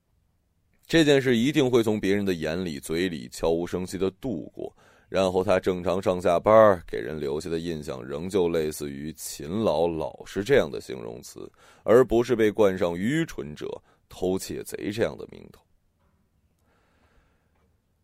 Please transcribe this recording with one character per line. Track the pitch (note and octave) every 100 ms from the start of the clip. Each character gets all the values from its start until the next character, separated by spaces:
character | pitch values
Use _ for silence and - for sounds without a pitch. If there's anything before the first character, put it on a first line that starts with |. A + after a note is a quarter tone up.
| _ _ _ _ _ _ _ _ -
这 | E3
件 | D3 C#3
事 | C3 A#2
一 | B2+
定 | D3+ B2+
会 | A#2+
从 | A2 G#2+
别 | F#2+
人 | G2+
的 | G2
眼 | F2 D2+ E2+
里、 | F#2 C#2
嘴 | - E2 F#2
里 | D#2 B1
悄 | - E2
无 | E2 F2
声 | F2+
息 | F2+ F#2
地 | F#2+
度 | F#2+ C3 E2+ -
过， | - - - _ _ _
然 | F2+ F#2+
后 | F#2
他 | F#2 F#2
正 | F#2+ F2+
常 | F2+ F2+
上 | G2 F2+
下 | F#2 E2+
班， | G#2 A2 A2 F2+ -
给 | A1+
人 | A#1 D#2
留 | C#2+ D2+
下 | E2+
的 | E2
印 | E2+ D#2
象 | D2 C2
仍 | B1 C#2+ F2+
旧 | F#2+ F2
类 | E2+ D#2
似 | D#2 D2
于 | C#2 D2+
勤 | D#2+ - - D2 G2+
劳、 | G#2 D2+ E2+
老 | D#2+ C2+ -
实 | - F#2+
这 | G#2 C3+
样 | D#2
的 | A1+
形 | - B1+
容 | A1+ A#1
词， | - - - _ - _
而 | - A#2
不 | A#2+ A2+
是 | A#2+ A2+
被 | A2
冠 | G2+ G2+ F#2
上 | F2+ F2
愚 | G#2 D#3 E3
蠢 | - C#2+
者、 | D2 - - - _ _
偷 | - F#2 F#2+
窃 | - C#2
贼 | G#1 - -
这 | G#2+
样 | F2 B1+
的 | -
名 | G1+ G1+
头。 | - _ _ _ _ _ _ _ _ _ _ _ _ _ _ _ _ _ _ _ _ _ _ _ _